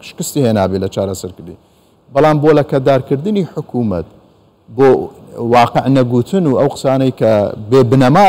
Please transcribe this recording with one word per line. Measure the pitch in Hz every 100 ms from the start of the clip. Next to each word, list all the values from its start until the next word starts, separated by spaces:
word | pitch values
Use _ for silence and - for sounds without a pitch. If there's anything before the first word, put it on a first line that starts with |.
| -
شکستی | - 180 147 123
هێنابێ | 107 95 95
لە | 95
چارەسەرکردنی. | - 98 92 92 90 85 - _ _ _ _ _
بەڵام | 135 151 151
بۆ | 151 147
لە | 139
کەدارکردنی | 143 135 135 131 139 175 208 160
حکوومەت، | - - 123 113 87 - _ _ _ _ _ - 117
بۆ | 135 - - - - - 117
واقع | 117 120 143 127 135
نەگوتن | 123 123 120 196 160
و | 117
ئەو | 139
قسانەی | - 139 135 131 -
کە | 113 107 101 - 107
بێ | 131 117
بنەما | 135 127 165